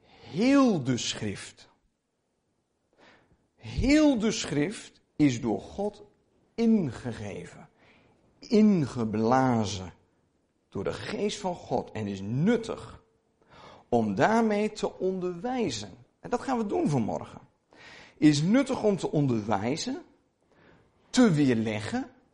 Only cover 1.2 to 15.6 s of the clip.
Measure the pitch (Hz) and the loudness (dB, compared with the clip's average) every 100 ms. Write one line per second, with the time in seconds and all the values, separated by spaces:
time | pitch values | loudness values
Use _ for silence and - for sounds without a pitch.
1.2 | 107 92 - - - _ _ _ _ _ | -8 -8 -14 -20 -20 _ _ _ _ _
2.2 | _ _ _ _ _ _ _ _ - _ | _ _ _ _ _ _ _ _ -20 _
3.2 | _ _ _ _ 113 127 240 302 294 240 | _ _ _ _ -10 -2 4 6 6 4
4.2 | 214 - - 147 165 226 - _ _ - | 0 -2 -2 -2 -2 -4 -16 _ _ 2
5.2 | 143 117 113 101 - - 208 - - _ | 2 2 -2 -4 -6 -8 -8 -8 -20 _
6.2 | _ _ _ - 233 214 143 - 123 104 | _ _ _ -2 2 2 0 -6 -10 -10
7.2 | 104 85 85 - - _ _ _ _ _ | -10 -12 -14 -20 -20 _ _ _ _ _
8.2 | _ _ - 214 214 180 127 120 110 107 | _ _ 0 4 6 4 0 -2 -2 0
9.2 | 113 131 131 117 98 92 90 - _ _ | 2 4 4 2 0 -4 -10 -16 _ _
10.2 | _ _ _ _ _ - 165 131 - 208 | _ _ _ _ _ -8 -6 -6 -8 -4
11.2 | 214 - 185 175 - 117 - 110 101 98 | -4 -4 -8 -8 -6 -6 -6 -8 -8 -8
12.2 | 101 127 190 233 151 73 - - _ _ | -6 0 2 0 -2 -10 -12 -20 _ _
13.2 | _ _ _ - - - - 120 107 98 | _ _ _ -20 -20 -16 -2 0 0 2
14.2 | 175 226 226 208 214 214 - - 185 190 | 2 2 2 0 -4 -4 -8 -4 -4 -4
15.2 | 180 170 240 254 | -6 -8 -6 -4